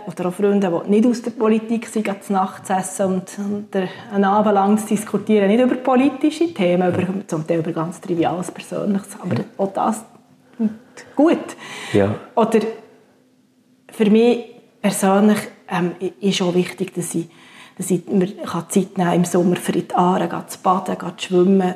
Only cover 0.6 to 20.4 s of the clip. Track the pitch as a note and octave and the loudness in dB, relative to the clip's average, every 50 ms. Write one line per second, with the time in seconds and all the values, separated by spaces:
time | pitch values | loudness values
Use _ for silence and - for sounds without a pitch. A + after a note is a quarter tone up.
0.6 | G3 F3+ E3+ - - - G3+ A3 A3 B3 A#3 A#3 - A#3+ - - A3 G#3+ A3 A3 | 2 2 0 -2 0 2 4 4 4 4 2 0 -2 -8 -4 0 2 2 2 2
1.6 | A3 A3 A#3 A3 A#3 - - A3 G#3+ G#3 G3 G3 - - G3+ F#3+ F#3+ G3 - - | 0 -2 -4 -4 -4 -4 -4 -4 -4 -4 -6 -6 -4 -2 -2 0 0 -2 -4 -8
2.6 | - - F#3+ F#3+ F#3 - - - G3 F#3 F#3 F#3 F#3 - - G3+ G3+ G3+ G#3 G#3 | -6 -4 -2 -2 -2 -4 -4 -2 0 0 0 -2 -4 -6 -8 -8 -6 -6 -6 -6
3.6 | G#3 - - G3 F#3 F3+ - - - A#3 G#3 G3 G3+ G3 G3+ G#3+ G#3 G#3+ G3+ G3 | -6 -6 -4 -4 -4 -4 -6 -12 -14 -6 -2 0 2 4 4 4 4 4 4 4
4.6 | G3 G3+ G#3+ G#3+ - - G#3+ G3 - - - G3 - - G#3+ G#3 G3 F#3+ G#3+ A#3+ | 4 4 2 2 2 0 -2 -2 -2 -2 -4 -4 0 2 2 4 4 4 4 4
5.6 | B3+ B3 - - - C#4 B3+ B3 C4+ C#4+ C#4 - - D4+ D4 - E4+ E4+ - - | 4 4 2 0 0 2 4 4 4 2 2 2 0 0 0 0 -2 -2 0 0
6.6 | F#3 F3 F3 F3 F3+ F3+ E3+ F3+ F3+ F3+ F#3+ G3 - - F3 D#3 D#3 - E3+ E3 | 2 2 2 2 2 2 2 0 -2 -2 -4 -6 -6 -6 -6 -4 -2 -2 -2 0
7.6 | D#3 F3+ E3 E3 D#3+ F3 - - - - F3 E3 D#3 - D#3 F3+ F3 - - - | -2 -2 -2 -4 -4 -4 -6 -8 -6 -4 0 0 2 0 0 -2 -4 -8 -10 -12
8.6 | - - F3+ D#3 E3 G3+ G3 F#3+ - - - - - F3+ - - - - - - | -12 -8 -6 -4 -2 0 -2 -2 -2 -6 -14 -10 -6 -4 -2 -2 -4 -4 -4 -4
9.6 | G3 G3 - - - A3 A3 - - - - - _ _ _ _ _ _ _ - | -4 -2 -2 0 0 0 -2 -2 -6 -14 -20 -20 _ _ _ _ _ _ _ -4
10.6 | A3+ G#3+ - - - _ - - - - - - C#4+ F4 C4+ D#3 - - - - | -4 -4 -4 -6 -16 _ -20 -20 -20 -6 0 2 4 4 4 2 -2 -8 -14 -16
11.6 | - - - - - - - G#2 G2 G2+ G#2+ - - - - A#3+ A3 - A3 A3 | -18 -16 -16 -14 -6 0 2 2 2 2 0 -4 -10 -6 -2 0 0 2 2 0
12.6 | A3 - - - - - - - _ _ _ _ _ _ _ _ _ _ _ _ | 0 -2 -6 -10 -14 -20 -20 -20 _ _ _ _ _ _ _ _ _ _ _ _
13.6 | _ _ _ _ _ - - - A3 G3+ G#3+ A3 A#3 A#3+ A#3 A#3 - - - - | _ _ _ _ _ -10 -4 0 2 4 6 6 6 4 4 2 -2 -10 -18 -20
14.6 | - _ _ _ - G3+ - - G3+ F#3+ G3 G3+ G#3+ G#3+ G#3 G#3 - - - - | -20 _ _ _ -4 -4 -2 0 2 2 4 4 4 4 4 2 0 -6 -14 -18
15.6 | _ - F#3+ F3+ F3 F3 E3 - F#3+ F3 - - G#3 G3 F3+ - F#3 F3 E3+ F3+ | _ -8 -4 -4 -2 -4 -4 -6 -8 -8 -6 -4 -2 -2 0 0 0 0 2 0
16.6 | F3+ - - - F#3 - - F3+ F3 - - E3+ E3 - - - - - - - | 0 -2 -4 -8 -8 -8 -6 -6 -6 -6 -4 -6 -6 -8 -10 -20 -20 -20 -20 -20
17.6 | - - - - F#3 - F#3 F3 - - A3+ G3 F#3 G3+ - - D4+ - - E3+ | -20 -18 -14 -8 -4 -2 -2 -2 -2 0 0 0 0 0 -2 -8 -10 -8 -6 -8
18.6 | E3 - - G3 F3+ - - - F3+ F3 F3 F3 F3 - - F3+ F3 F#3 F3 E3+ | -6 -2 0 0 0 0 -2 -2 0 2 2 2 2 2 2 2 2 2 2 0
19.6 | - - - F3+ - - - - F3+ F3+ F#3+ F3+ E3+ E3+ E3+ - | -2 -2 -2 -2 -4 -2 0 0 2 2 2 0 -2 -4 -6 -8